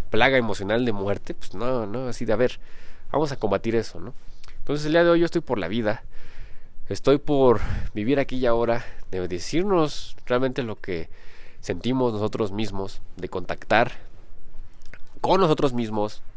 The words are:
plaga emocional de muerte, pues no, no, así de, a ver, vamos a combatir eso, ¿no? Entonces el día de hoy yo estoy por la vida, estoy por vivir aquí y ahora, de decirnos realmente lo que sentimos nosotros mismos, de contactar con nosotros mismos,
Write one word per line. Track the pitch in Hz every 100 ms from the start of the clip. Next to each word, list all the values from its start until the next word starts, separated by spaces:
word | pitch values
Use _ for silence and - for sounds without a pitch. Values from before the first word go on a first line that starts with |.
| -
plaga | 110 127 131
emocional | 113 98 98 113
de | 123
muerte, | 101 98 98 -
pues | - -
no, | 98 120 127 107
no, | 113 131
así | 117 113
de, |
a | 107
ver, | 123 - - - - - -
vamos | 139 151
a | 131
combatir | 107 98 113 113
eso, | 107 -
¿no? | 95 - - - - -
Entonces | - 147 151
el |
día | 165
de | 175
hoy | 170
yo | 165
estoy | -
por | 147 113
la | 85
vida, | 110 107 101 - - - - - - - - -
estoy | 98 - 139
por | - 143 131 110 - - -
vivir | 107 104 139
aquí | 135 131
y | 123
ahora, | 117 117 117 - - -
de | 92 90
decirnos | 87 - 160 202 185 151 - - - -
realmente | 123 131 127
lo | 120 104
que | - 85 80 - - - - -
sentimos | - 90 117 131 123
nosotros | 107 104 - 107
mismos, | 104 110 - 95 - - -
de | -
contactar | 95 85 85 - 107 120 - - - - - - - - - - - - -
con | - 185
nosotros | 175 151 143
mismos, | 120 110 107 104 - -